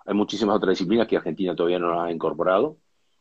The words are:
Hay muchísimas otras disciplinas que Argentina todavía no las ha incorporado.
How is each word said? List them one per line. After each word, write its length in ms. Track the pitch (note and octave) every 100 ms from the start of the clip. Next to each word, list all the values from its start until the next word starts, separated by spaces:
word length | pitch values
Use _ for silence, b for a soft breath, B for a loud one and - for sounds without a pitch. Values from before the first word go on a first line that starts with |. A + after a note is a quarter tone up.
Hay 100 | -
muchísimas 420 | G2+ G2+ G2+ G#2+ G2+
otras 160 | F#2+
disciplinas 340 | F#2 F2+ A#2 G#2+
que 100 | F2+
Argentina 400 | F2 D#2+ F#2 E2
todavía 220 | E2+ F2+
no 160 | E2+
las 120 | E2+ E2+
ha 40 |
incorporado. 640 | E2 D#2+ D2+ F2 F#2+ D3 D#3 _ _ _ _